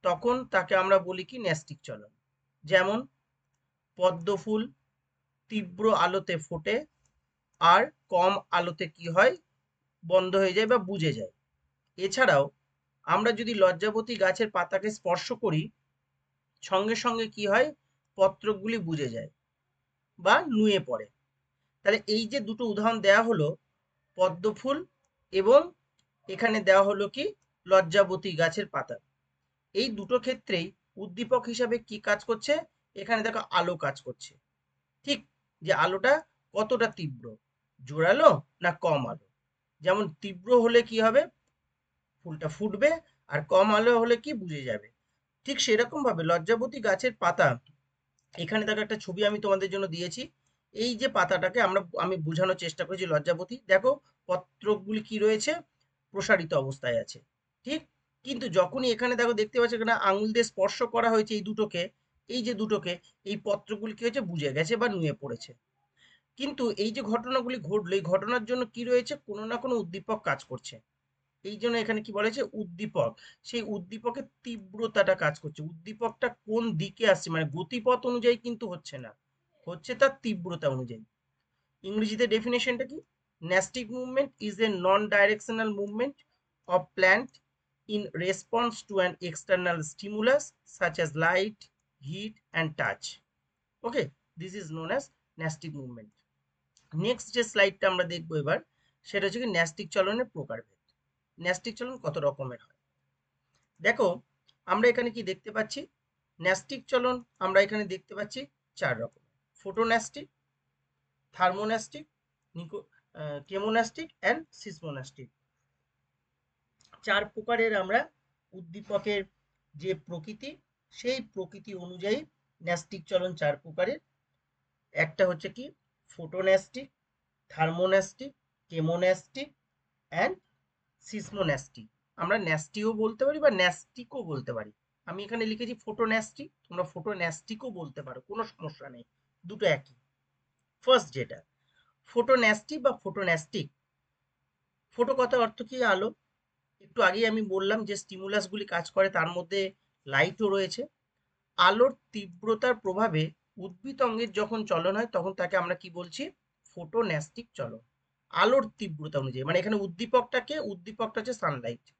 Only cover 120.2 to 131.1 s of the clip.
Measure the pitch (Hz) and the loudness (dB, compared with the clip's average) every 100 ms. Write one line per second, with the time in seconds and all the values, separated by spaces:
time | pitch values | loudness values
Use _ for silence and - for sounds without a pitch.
120.2 | 156 214 277 311 _ _ _ - 240 262 | -12 -14 -16 -16 _ _ _ -10 -6 -6
121.2 | 220 196 175 202 - 185 175 180 202 254 | -8 -12 -12 -14 -16 -14 -14 -8 -2 -4
122.2 | 311 _ _ _ 170 175 - 196 156 185 | -4 _ _ _ -6 -6 -6 -14 -2 -2
123.2 | 185 160 147 143 170 160 185 302 _ _ | -2 -2 -2 -2 -8 -4 -4 -4 _ _
124.2 | _ _ _ _ _ _ _ - 160 156 | _ _ _ _ _ _ _ -2 -2 2
125.2 | 185 165 190 214 277 _ _ _ _ - | 0 0 -10 -12 -18 _ _ _ _ -16
126.2 | 160 180 190 190 - 254 - _ _ _ | -10 -2 4 4 2 -16 -16 _ _ _
127.2 | _ _ _ - 160 170 185 190 190 - | _ _ _ -2 -2 2 2 2 2 -10
128.2 | 277 _ _ _ _ 165 160 170 185 185 | -16 _ _ _ _ -2 -2 2 2 2
129.2 | _ 262 285 _ _ _ _ _ _ 160 | _ -12 -12 _ _ _ _ _ _ -2
130.2 | 233 381 _ _ _ _ _ _ - | -2 -2 _ _ _ _ _ _ -12